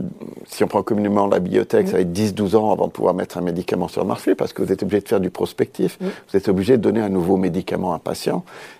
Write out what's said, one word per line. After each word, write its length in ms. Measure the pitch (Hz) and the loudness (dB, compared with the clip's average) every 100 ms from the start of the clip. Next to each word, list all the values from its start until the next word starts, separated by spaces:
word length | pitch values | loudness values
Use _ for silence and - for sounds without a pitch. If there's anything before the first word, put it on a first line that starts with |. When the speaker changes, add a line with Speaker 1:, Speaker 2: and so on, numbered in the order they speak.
| - - - - | -8 -10 -16 -16
Speaker 1:
si 200 | - - | -8 -2
on 20 | 104 | 0
prend 160 | 104 | 0
communément 440 | - 104 101 101 101 | 0 0 2 2 4
la 100 | 95 | 2
biotech, 480 | 90 101 101 110 95 | 2 0 2 2 2
Speaker 2:
Mm. 0 | |
Speaker 1:
ça 60 | |
va 60 | 92 | 2
être 120 | 87 | 0
dix, 220 | 90 107 | 0 0
douze 220 | 95 98 107 | 0 2 2
ans 160 | 107 | 2
avant 160 | 90 90 | 0 -2
de 40 | |
pouvoir 220 | - 90 | 0 0
mettre 240 | 90 92 87 | 0 -2 -4
un 20 | |
médicament 460 | 87 85 - 92 87 | -4 -4 -2 -2 -2
sur 140 | - | -2
le 60 | 92 | -2
marché, 260 | 120 - | -2 0
parce 180 | - - | 0 -2
que 80 | - | -2
vous 120 | 92 | -2
êtes 100 | 95 | 0
obligé 180 | 95 101 | 0 0
de 80 | - | 2
faire 120 | 101 | 0
du 100 | 90 | 0
prospectif. 680 | - 90 - 117 - 180 - | -2 -4 -2 -4 -2 -4 -2
Speaker 2:
Mm. 40 | 185 - - | -8 -8 -2
Speaker 1:
Vous 60 | 98 | -2
êtes 120 | 107 | 2
obligé 280 | 95 98 127 | 2 4 4
de 60 | |
donner 180 | 101 110 | 4 2
un 80 | 107 | 0
nouveau 280 | 95 85 95 | 0 2 2
médicament 560 | 90 90 - 90 90 | 2 -2 -4 -4 -2
à 40 | 82 | -4
un 40 | |
patient 440 | 87 - - 180 - - - | -4 -4 -2 -4 -6 -16 -20